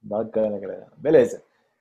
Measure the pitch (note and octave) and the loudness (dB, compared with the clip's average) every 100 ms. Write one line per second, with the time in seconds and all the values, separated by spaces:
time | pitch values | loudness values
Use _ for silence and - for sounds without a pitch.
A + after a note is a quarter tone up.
0 | G#2 G#2 A2 A2+ G#2+ G2+ F#2+ F#2+ - _ | -8 -6 -4 -2 -2 -4 -10 -14 -16 _
1 | C#3 D#3 A#2 - _ _ _ _ | 4 4 4 -2 _ _ _ _